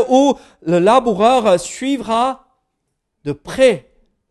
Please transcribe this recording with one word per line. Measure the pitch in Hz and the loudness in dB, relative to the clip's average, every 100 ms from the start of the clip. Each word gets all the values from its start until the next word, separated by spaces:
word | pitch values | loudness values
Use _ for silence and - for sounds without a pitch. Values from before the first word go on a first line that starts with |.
| 247 | 4
où | 254 285 - - _ | 2 2 -2 -8 _
le | 156 175 | -2 0
laboureur | 185 254 233 185 220 262 214 180 | 2 2 0 0 2 2 2 0
suivra | - - 262 277 208 226 254 254 _ _ _ _ _ _ _ _ 143 | -2 -8 -6 -6 -4 -2 -2 -6 _ _ _ _ _ _ _ _ -10
de | |
près | 143 - - 262 165 - _ _ _ _ | -10 -10 0 0 0 -8 _ _ _ _